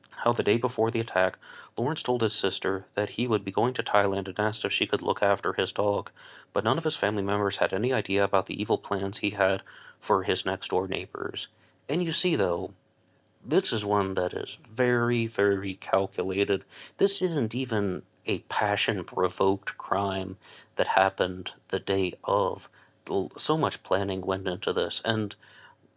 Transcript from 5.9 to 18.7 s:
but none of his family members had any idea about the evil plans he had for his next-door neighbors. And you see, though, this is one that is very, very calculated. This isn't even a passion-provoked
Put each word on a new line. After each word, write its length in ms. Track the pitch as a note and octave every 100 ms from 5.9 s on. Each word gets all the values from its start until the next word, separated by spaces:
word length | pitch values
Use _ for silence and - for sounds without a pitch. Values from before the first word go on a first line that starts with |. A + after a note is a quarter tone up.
| G2+ F2+ - - - -
but 120 | -
none 140 | G#2+ C#3+
of 60 |
his 120 | D#3+ -
family 260 | G#2 G#2+
members 340 | G2 G#2 G2+ -
had 160 | F2+
any 220 | F#2+ B2
idea 300 | B2 G#2 G2
about 240 | G2 F#2+ -
the 120 | F#2+
evil 200 | G#2+ G#2
plans 400 | - G2+ G2 G2
he 100 | G2+
had 320 | - F#2+ F#2+ - - - -
for 240 | - G2+
his 200 | F#2+ F#2
next-door 440 | F#2 F#2 - F#2 F#2+
neighbors. 600 | F2 F#2 - - - - _ _ _ -
And 160 | D#3
you 80 | E3+
see, 240 | D#3+ F3+ D3
though, 380 | F#2+ F2 F2+ - _ _ _ _ _ _ G#2+
this 260 | E3 -
is 140 | A2 G2+
one 300 | G#2 F#2+ F#2
that 180 | F2+
is 240 | - - - -
very, 540 | A2 B2 A#2+ A#2+ A#2+ A2+
very 480 | - G2+ G2 G2 F#2
calculated. 920 | - G2+ G2 - F#2 F#2+ G2+ F#2+ - - - -
This 240 | G3 -
isn't 320 | F#3 D#3+ A2
even 480 | B2 B2 A2 G2+ F2 - _ -
a 140 | F#2+
passion-provoked 1400 | - - G#2